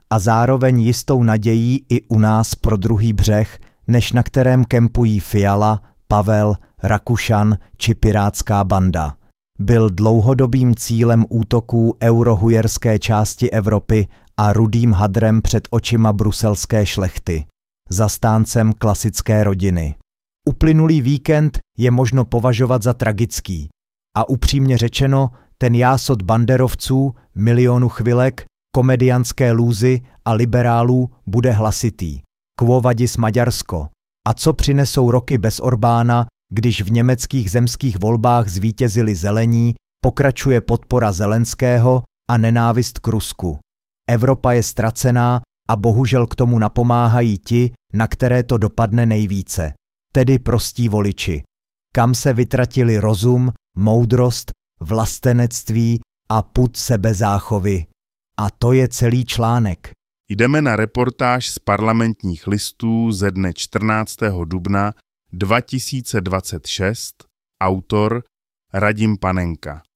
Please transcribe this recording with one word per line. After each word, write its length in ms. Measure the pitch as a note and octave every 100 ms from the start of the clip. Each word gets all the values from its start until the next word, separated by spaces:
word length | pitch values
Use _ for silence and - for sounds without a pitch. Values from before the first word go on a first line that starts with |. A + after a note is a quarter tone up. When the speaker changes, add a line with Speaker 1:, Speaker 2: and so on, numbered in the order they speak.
| -
Speaker 1:
a 100 | A2
zároveň 640 | G2+ A2+ A#2+ C3+ C3 B2
jistou 420 | A2+ A#2+ - C3
nadějí 600 | A2+ A2 A#2 A2+ A#2 C3+ -
i 120 | A#2+
u 180 | - A2
nás 360 | G#2+ A2 A2+ -
pro 220 | - G#2
druhý 360 | G#2+ G#2+ A2+
břeh, 460 | G2 F#2+ G#2+ A2 - - _ -
než 240 | A#2+ -
na 120 | A#2+
kterém 420 | - C3+ B2+ B2+ B2
kempují 540 | B2 A2+ A#2+ A#2 G#2
Fiala, 640 | - G#2+ G2+ G2+ G#2+ G#2+ - _ -
Pavel, 480 | G#2 G2+ G#2+ G#2+ G2+ - -
Rakušan 720 | G2 G#2 - A2+ - G#2 G#2 G2+ - -
či 180 | - A2
pirátská 680 | A2+ G#2 G2+ - - G2+
banda. 520 | F#2+ G2 F#2 E2+ D2+ - _ _ _ -
Byl 300 | G2+ A#2 A2
dlouhodobým 840 | F2+ A2 A2+ A2+ C3 C3 C3 B2+ A2+
cílem 500 | - A2+ A#2 A2+ A2
útoků 680 | A2+ A2+ A#2+ - A#2 A2+ -
eurohujerské 960 | A#2 A#2 A#2 G2+ A2+ A2+ A2 - A#2 G#2+
části 520 | - G#2+ G#2+ - A#2+
Evropy 560 | A2 G2+ G#2 - A2 G2 - _ -
a 160 | G#2
rudým 380 | G#2+ A2 A#2 A#2+
hadrem 500 | F#2+ G#2 G2 A2 A2
před 260 | - A2 -
očima 420 | A2+ - A#2 A2
bruselské 720 | G#2 G#2 - G#2+ G2+ - A2 G2+
šlechty. 600 | - F#2 - - D#2+ - _ _ _ -
Zastáncem 840 | F#2 G#2 - A#2 A2 G#2+ A#2+ A2
klasické 680 | - A2 G2 A2 - - G#2+
rodiny. 520 | G#2 F#2 G2 F2 D2+ - _ _ _ _ -
Uplynulý 540 | C3 D#3+ D#3 D#3+ D#3+
víkend 580 | B2 C#3+ - D3+ D3+ - - -
je 140 | B2
možno 340 | B2 A#2+ C3 A#2+
považovat 580 | A#2 B2+ A2+ B2 B2+
za 100 | A#2+
tragický. 760 | A#2+ A2 G2+ A#2 - - E2+ D2 _ _ _ _ G#2+
A 120 | A2+
upřímně 480 | B2+ - C#3 C3+ A#2
řečeno, 540 | A#2 - C3+ C3+ B2+ - _ -
ten 180 | B2 A#2+
jásot 460 | B2 C3 - A#2
banderovců, 960 | F#2 A2+ A#2 B2+ B2+ - - C3 C3+ - _ F#2+
milionu 540 | A2+ A#2+ B2 B2 B2+
chvilek, 560 | - A#2 A#2+ C3 B2+ - _ _ C3+
komediantské 760 | B2+ B2 B2+ B2 A#2+ - B2
lůzy 500 | A2+ A#2 G#2 B2+ B2+ - _ A#2+
a 80 |
liberálů 760 | A2 A#2+ B2 A#2+ A#2 A#2+ B2+ B2+ - -
bude 240 | A2+ B2
hlasitý. 680 | G#2+ G#2+ - A#2 - E2+ C#2 - _ _ -
Quo 220 | A#2+ B2+
vadis 360 | B2 A2+ B2 -
Maďarsko? 720 | A2 A#2+ A#2+ - - E2 D#2 _ _ _ -
A 60 |
co 200 | B2+ D#3+
přinesou 580 | - - C#3 C3+ C#3 A#2+
roky 260 | B2 - C3
bez 220 | G#2+ -
Orbána, 640 | C3 A#2 A#2+ A#2 A#2+ A#2+ A#2+ _ -
když 280 | G#2 A#2+ A2
v 100 | F#2+
německých 600 | A#2 B2 B2 - C3+ F#2+
zemských 480 | A#2+ A#2+ - C3+ F2+
volbách 480 | G#2+ A#2 A#2+ A#2+ F#2+
zvítězili 680 | F2+ A2 - B2 G#2 A2 F2+
zelení, 600 | G2+ G#2+ A2+ A#2 A#2 A#2 _ _
pokračuje 580 | C3 - C#3 - C#3 B2
podpora 500 | - A#2 - B2 A2
Zelenského 920 | F2+ G2+ A2+ A#2 - B2+ B2 B2 B2+ - _ -
a 60 | A#2
nenávist 640 | A2+ A#2 A#2 A#2 A#2 -
k 80 | A2+
Rusku? 520 | G#2 - - F2+ D2 _ _ _ _ -
Evropa 420 | A#2+ C3 C3 B2+
je 120 | A#2+
ztracená 800 | - - A2 - B2+ A#2+ A#2+ B2 - _ -
a 60 | A2
bohužel 520 | A2+ A2 A#2+ B2+ A#2+
k 80 | -
tomu 240 | A#2+ A#2
napomáhají 800 | G#2 B2 A#2+ A#2+ A#2 B2 A#2+ G2+
ti, 340 | - A#2+ B2 - _
na 140 | G#2 A2+
které 360 | - B2+ B2
to 140 | A#2+ A#2+
dopadne 480 | G#2 - A2+ A#2 A#2
nejvíce. 680 | G#2+ G2+ G2 - - D2+ - _ _ _
Tedy 260 | C3+ C3 C3
prostí 500 | A#2 A#2 - - A#2
voliči. 540 | G#2 G2+ - - D2+ - _ _ _ _ -
Kam 200 | A#2+ B2
se 180 | D3
vytratili 640 | A#2+ A#2+ B2+ A#2+ C3 A#2 G#2+
rozum, 540 | G#2+ G2+ A#2+ B2 B2+ A#2 _ F2+
moudrost, 720 | G#2+ A#2 A#2 B2+ B2 - - - _ -
vlastenectví 1200 | D#2+ A2 G#2+ - C3 A#2+ A#2+ - - A2+ A#2 A#2 - _ -
a 120 | A2
pud 360 | - - B2 -
sebezáchovy? 1080 | - A2 A2+ G2 G#2 G2+ - G#2 G2+ F#2 D#2 _ _ _ _ -
A 100 | G#2 -
to 160 | A#2
je 140 | C3 B2
celý 380 | - A#2+ B2+ A#2+
článek. 640 | - A2+ A#2+ G#2+ F2+ - - _ _ -
Speaker 2:
Jdeme 300 | G2+ A#2+ D3+
na 140 | C#3+ G#2+
reportáž 720 | A2 B2+ B2 - B2 B2 -
z 100 | -
Parlamentních 880 | - G2+ A2 A2+ A2+ G#2+ F#2+ E2 -
listů 640 | G2+ - - A2+ A2+ A#2
ze 200 | G2 G2
dne 220 | F#2+ F#2
čtrnáctého 920 | - - G2+ G#2+ A2 G#2+ - A2 F2+ E2
dubna 480 | F2+ F#2 G2 G2+ - _ _ -
dva 280 | F#2 G2 A#2+
tisíce 600 | - C3 - C3 - G#2+
dvacet 460 | F2+ F#2+ - E2+ -
šest, 600 | - F#2+ B2 - - _ _ _ -
autor 600 | F#2 F#2+ - G#2+ G#2+ A#2+ - _ _ _ _
Radim 440 | G2 G#2+ G#2+ A2 G#2
Panenka. 640 | F#2 F#2 F2 D#2+ D2+ D2+ _